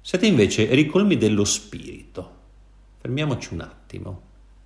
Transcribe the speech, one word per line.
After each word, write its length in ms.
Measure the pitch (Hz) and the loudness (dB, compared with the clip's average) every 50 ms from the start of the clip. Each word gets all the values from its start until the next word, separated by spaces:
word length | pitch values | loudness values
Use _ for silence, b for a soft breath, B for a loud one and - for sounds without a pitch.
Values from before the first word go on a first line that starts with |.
Siete 260 | _ - - 180 208 | _ -4 -2 2 2
invece 480 | 220 185 131 135 123 - - 107 107 123 | 4 6 6 4 4 4 0 0 2 4
ricolmi 420 | 139 151 151 - 185 208 208 170 | 2 2 2 2 2 4 4 2
dello 280 | 120 107 104 107 101 104 | 2 2 2 2 2 0
spirito. 960 | 104 - - - - - - - - - - - - - 92 92 - - - - - - - - _ _ - - _ - _ | 0 -2 -4 -6 -12 -16 -14 -14 -14 -16 -16 -20 -18 -16 -16 -16 -16 -18 -20 -20 -20 -20 -20 -20 _ _ -20 -20 _ -20 _
Fermiamoci 560 | - - 127 139 156 151 131 - - - - | -8 -6 -4 -2 -2 -2 -4 -4 -6 -10 -10
un 60 | 82 | -10
attimo. 640 | 73 - - - - _ - 95 95 98 98 95 - - - - - - - _ - | -10 -12 -16 -20 -20 _ -16 -14 -12 -12 -14 -14 -18 -20 -20 -20 -20 -20 -20 _ -20